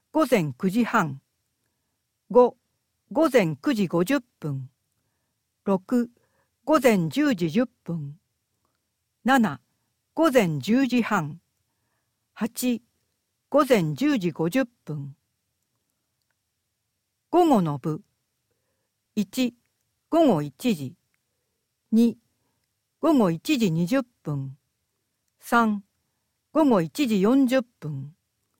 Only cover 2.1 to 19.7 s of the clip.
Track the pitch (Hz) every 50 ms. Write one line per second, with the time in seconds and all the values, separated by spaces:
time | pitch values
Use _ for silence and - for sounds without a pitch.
2.1 | _ _ _ - 190 240 247 233 - _ _ _ _ _ _ _ _ _ _ -
3.1 | 196 254 330 302 247 247 190 160 151 - - 294 277 214 202 151 - 170 185 175
4.1 | 269 285 - _ _ _ - 151 139 135 131 131 _ _ _ _ _ _ _ _
5.1 | _ _ _ _ _ _ _ _ _ _ - - 196 185 190 - 254 240 240 240
6.1 | _ _ _ _ _ _ _ _ _ _ - - 311 302 247 254 220 190 165 160
7.1 | - 269 302 294 247 170 180 160 143 220 262 254 _ _ _ - 170 165 147 143
8.1 | 147 180 _ _ _ _ _ _ _ _ _ _ _ _ _ _ _ _ _ _
9.1 | _ _ - 220 269 269 220 180 139 - _ _ _ _ _ _ _ _ _ _
10.1 | - - 320 330 254 262 202 165 151 143 123 - 220 262 277 240 247 247 220 -
11.1 | 220 196 151 143 147 165 _ _ _ _ _ _ _ _ _ _ _ _ _ _
12.1 | _ _ _ _ _ - 214 240 - - - 254 240 214 _ _ _ _ _ _
13.1 | _ _ _ _ _ _ _ - - 277 302 254 262 208 165 151 151 127 269 302
14.1 | 285 240 175 170 147 - 160 175 175 262 269 - _ _ _ - 151 151 139 139
15.1 | 139 _ _ _ _ _ _ _ _ _ _ _ _ _ _ _ _ _ _ _
16.1 | _ _ _ _ _ _ _ _ _ _ _ _ _ _ _ _ _ _ _ _
17.1 | _ _ _ _ - 339 359 320 277 208 175 156 143 135 - 165 156 - - _
18.1 | _ _ _ _ _ _ _ _ _ _ _ _ _ _ _ _ _ _ _ _
19.1 | - 214 202 - - - 254 240 - _ _ _